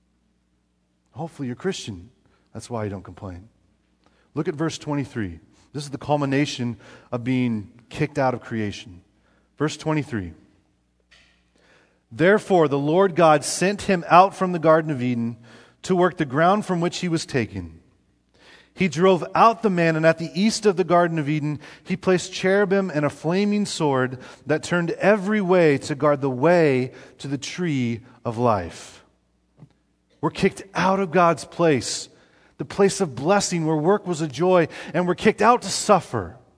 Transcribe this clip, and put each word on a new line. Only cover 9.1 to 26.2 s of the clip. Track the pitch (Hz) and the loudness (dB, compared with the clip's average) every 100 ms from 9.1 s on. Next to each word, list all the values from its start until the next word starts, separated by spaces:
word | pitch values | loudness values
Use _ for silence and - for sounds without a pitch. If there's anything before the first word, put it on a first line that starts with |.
| _ _ _ _ - | _ _ _ _ -6
Verse | 151 - | -6 -4
twenty-three. | 156 156 131 110 87 82 _ _ _ _ _ _ _ _ _ _ _ _ _ _ _ _ _ | -4 -4 -4 -6 -8 -12 _ _ _ _ _ _ _ _ _ _ _ _ _ _ _ _ _
"Therefore, | 113 170 208 - 185 151 | 0 4 4 4 2 4
the | 143 | 2
Lord | 143 175 196 | 0 2 2
God | 160 160 151 | 4 6 4
sent | - - 180 208 | 2 -2 -2 -2
him | - 180 156 | -2 -2 6
out | 165 196 | 6 6
from | - 185 | 4 -2
the | 175 | 0
Garden | 156 160 160 | 4 4 4
of | 131 | -2
Eden | 123 120 117 117 - - - _ | -2 -2 -4 -6 -16 -20 -20 _
to | - | -2
work | 185 180 - | 2 2 0
the | |
ground | 147 135 165 208 | -4 2 2 2
from | - 180 | 0 -2
which | 170 - | -2 -4
he | 180 | -4
was | 160 - | -4 -2
taken. | 135 107 98 82 82 _ _ _ _ _ _ _ - _ | -4 -4 -6 -12 -16 _ _ _ _ _ _ _ -20 _
He | - 190 | -4 -2
drove | 135 185 180 160 | 2 2 2 0
out | 156 220 226 | 4 4 4
the | 214 | 0
man, | 175 165 160 | 2 2 2
and | 160 | 2
at | 160 | 2
the | 165 | -2
east | 170 220 - | 0 0 2
of | 208 175 | 0 0
the | |
Garden | 175 175 175 165 | 2 2 2 0
of | 139 | -2
Eden, | 156 147 147 - - | -2 -4 -6 -12 -16
he | - | -8
placed | 185 190 185 - | -4 0 0 -2
cherubim | - 185 196 202 196 190 | -4 0 0 2 0 -2
and | 151 | -2
a | 147 | -2
flaming | - 151 185 208 208 202 | -2 -4 0 0 0 -2
sword | - 151 131 127 127 - - 143 | -2 0 2 0 -4 -16 -12 -4
that | 151 | -4
turned | - 175 170 | -2 -2 -2
every | - 180 214 185 214 | 0 2 2 2 -2
way | 180 185 160 139 | 2 4 4 2
to | - | -2
guard | 143 147 143 | -2 0 0